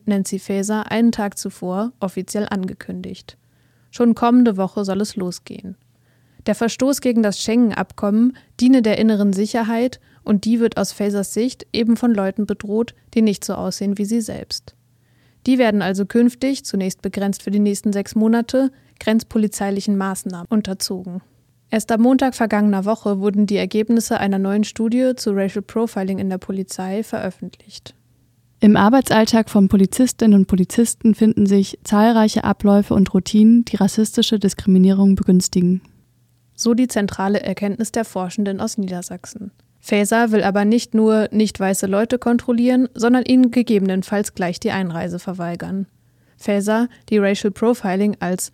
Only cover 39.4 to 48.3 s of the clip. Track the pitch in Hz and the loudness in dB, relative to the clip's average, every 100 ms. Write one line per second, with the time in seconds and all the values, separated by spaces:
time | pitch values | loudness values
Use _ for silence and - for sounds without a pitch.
39.4 | 202 - _ _ - 208 202 226 233 214 | -16 -18 _ _ -4 0 2 2 2 2
40.4 | 196 202 208 233 - 220 220 214 208 214 | 2 2 2 2 0 0 2 2 0 0
41.4 | 214 - 196 196 190 196 233 247 240 240 | 0 0 -2 -2 -2 0 0 -2 0 0
42.4 | - 233 247 254 262 - 233 254 226 254 | 0 0 2 2 0 0 2 2 4 4
43.4 | 254 240 233 208 190 190 - 202 208 - | 4 2 2 2 0 -2 -2 -4 -4 -4
44.4 | 175 180 220 196 185 165 180 175 - 185 | -6 -4 -4 -4 -4 -6 -8 -8 -8 -8
45.4 | 175 175 170 190 196 _ _ _ _ _ | -8 -8 -8 -8 -8 _ _ _ _ _
46.4 | - 202 202 220 240 _ - 214 196 202 | -4 -2 0 0 -2 _ -2 0 2 0
47.4 | 214 - 226 240 202 185 208 196 175 | -2 0 0 0 -2 0 0 -2 -4